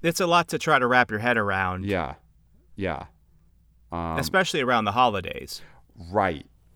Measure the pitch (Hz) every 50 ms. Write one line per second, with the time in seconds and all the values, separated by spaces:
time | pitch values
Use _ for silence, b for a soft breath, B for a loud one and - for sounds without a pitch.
0 | - 170 165 - 185 170 170 175 165 - 170 147 - 165 151 131 123 120 127 123
1 | 120 - 110 104 117 123 120 113 104 101 95 95 95 92 92 92 95 101 95 87
2 | 78 67 - - _ _ _ _ _ _ _ _ _ _ - 101 95 87 73 -
3 | - - _ _ _ _ _ _ _ _ _ _ _ _ _ _ _ - 85 85
4 | 85 82 80 - - - - 185 185 - - 151 127 127 123 113 104 101 101 123
5 | - 113 104 95 85 85 - - - - - - b b b b b _ - -
6 | 87 85 95 107 98 92 80 - - _ _ _ _ _ _